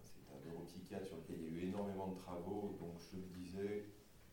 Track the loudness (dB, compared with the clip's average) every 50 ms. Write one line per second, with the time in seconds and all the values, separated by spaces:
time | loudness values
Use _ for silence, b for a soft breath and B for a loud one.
0 | -10 -10 -10 -10 -10 -10 -8 -6 -4 -2 -2 -2 -2 -4 -4 -6 -4 -2 0 0
1 | 0 0 -2 -4 -2 -2 0 0 2 2 2 4 4 4 4 4 4 4 4 4
2 | 2 2 2 0 0 -2 0 0 2 2 2 4 4 2 2 0 0 -2 -2 -4
3 | -6 -4 -4 -4 -2 -2 -2 -4 -2 0 2 2 4 4 4 2 2 -2 -6 -12
4 | -14 -16 -16 -16 -16 -10